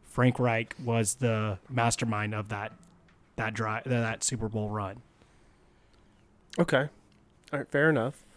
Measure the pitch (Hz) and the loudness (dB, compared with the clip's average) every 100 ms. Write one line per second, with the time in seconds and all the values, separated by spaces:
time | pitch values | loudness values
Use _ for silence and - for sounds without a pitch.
0 | - - 123 120 123 113 117 - 120 117 | -6 2 4 4 2 0 -2 -6 0 2
1 | 107 - 123 107 107 95 - 123 117 - | 0 0 0 0 -2 -4 -4 0 2 2
2 | - 104 104 107 107 101 107 - - - | -2 -2 -2 -4 -6 -6 -8 -12 -20 -20
3 | _ - _ - 110 110 110 110 131 120 | _ -20 _ -6 -4 -2 -4 -4 -2 0
4 | 113 113 - 113 110 107 104 107 98 117 | 0 -2 -4 -4 -4 -4 -4 -4 -6 -8
5 | - _ - _ _ _ _ _ _ _ | -18 _ -20 _ _ _ _ _ _ _
6 | _ _ _ _ - - 170 135 147 - | _ _ _ _ -8 -2 2 2 0 -8
7 | _ _ _ _ - - - 143 160 139 | _ _ _ _ -8 -8 -2 4 6 4
8 | 123 - - | 2 -4 -18